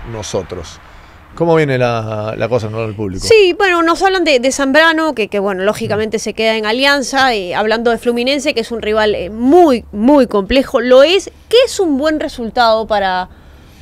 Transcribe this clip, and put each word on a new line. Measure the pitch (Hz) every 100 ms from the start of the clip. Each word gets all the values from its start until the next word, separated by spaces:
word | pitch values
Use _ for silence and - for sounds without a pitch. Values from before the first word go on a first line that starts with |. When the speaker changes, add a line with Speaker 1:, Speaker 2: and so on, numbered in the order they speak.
| 117
Speaker 1:
nosotros. | 110 98 104 85 90 80 - - - - - -
¿Cómo | - 170 160
viene | 143 127
la, | 120 117 110 107 107 110
la | 110
cosa, | 123 107
no, | 110
del | 110
público? | 104 101 90 -
Speaker 2:
Sí, | 440 370 339
bueno, | 392 349
nos | 330 330
hablan | 381 381 320
de, | 254
de | 262
Zambrano, | 262 277 294 330 320 320 247
que, | 202
que, | 202
bueno, | 196 185
lógicamente | 196 214 226 208 220 214
Speaker 1:
Mm. |
Speaker 2:
se | 220
queda | 202 220 220
en | 214
Alianza, | 240 277 285 240 262 262
eh, | 214 180 147
hablando | 220 220 233
de | 226
Fluminense, | 247 240 247 285 294
que | 233
es | 220
un | 226
rival, | 214 214 214 -
eh, | 180
muy, | 220 247 349 330 240 -
muy | 202 240 294 247
complejo. | 202 196 254 254 247
Lo | 247 254
es, | 302 381 - - -
que | 453 523
es | -
un | 349 269
buen | 311 311
resultado | 302 - 226 247 233 220 220
para, | 208 190 185 185 - - - - -